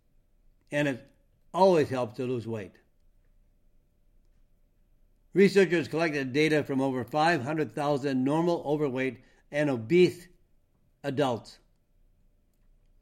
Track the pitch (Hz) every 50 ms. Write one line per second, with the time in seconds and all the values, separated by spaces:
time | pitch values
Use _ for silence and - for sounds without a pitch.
0 | _ _ _ _ _ _ _ _ _ _ _ _ _ - 147 147 147 139 127 -
1 | - - _ _ _ _ _ _ _ _ - 180 190 196 175 156 135 107 131 127
2 | 123 110 113 - 127 123 127 117 107 113 113 107 92 82 _ _ _ _ _ _
3 | _ _ _ _ _ _ _ _ _ _ _ _ _ _ _ _ _ _ _ _
4 | _ _ _ _ _ _ _ _ _ _ _ _ _ _ _ _ _ _ _ _
5 | _ _ _ _ _ _ - 175 202 185 - 202 190 156 175 165 131 113 151 160
6 | 170 165 147 143 135 127 120 147 156 156 151 147 135 - 139 131 135 135 127 127
7 | 110 - 151 151 156 170 175 139 117 147 160 156 147 110 - 156 143 147 147 127
8 | 139 143 131 127 127 139 147 165 175 175 170 151 - 139 151 147 151 135 123 131
9 | 131 131 117 - - _ _ _ _ _ 147 147 151 143 131 117 110 113 170 180
10 | 180 - - - - - _ _ _ _ _ _ _ _ _ _ _ _ _ _
11 | - 143 131 143 139 127 117 101 - - - _ _ _ _ _ _ _ _ _
12 | _ _ _ _ _ _ _ _ _ _ _ _ _ _ _ _ _ _ _ _